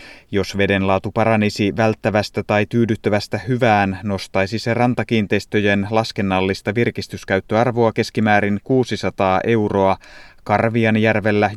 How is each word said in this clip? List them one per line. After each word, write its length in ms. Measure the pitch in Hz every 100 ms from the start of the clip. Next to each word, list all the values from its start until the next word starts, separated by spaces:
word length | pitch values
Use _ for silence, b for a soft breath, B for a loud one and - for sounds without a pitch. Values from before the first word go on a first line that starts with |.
| B B B
Jos 260 | 98 92 98
vedenlaatu 540 | 98 98 95 95 104
paranisi 600 | 113 110 110 107 - 101 80
välttävästä 680 | 110 110 113 104 101 - -
tai 180 | 104 107
tyydyttävästä 720 | 120 110 107 110 104 - 107 117
hyvään, 520 | 127 113 104 98 92
nostaisi 560 | 104 95 - 98 95 113
se 140 | 120
rantakiinteistöjen 1120 | 113 123 113 107 113 101 101 - 107 101 101 101
laskennallista 880 | 110 110 - 98 92 95 98 - 107
virkistyskäyttöarvoa 1160 | 113 98 - 98 - 95 - 107 123 117 113
keskimäärin 680 | 113 110 - 107 104 101 101
kuusisataa 800 | - 131 117 107 95 - 95 92
euroa, 540 | - 113 104 98 95 92 B B B B
Karvianjärvellä 1080 | - 104 113 117 110 110 110 107 107 104 104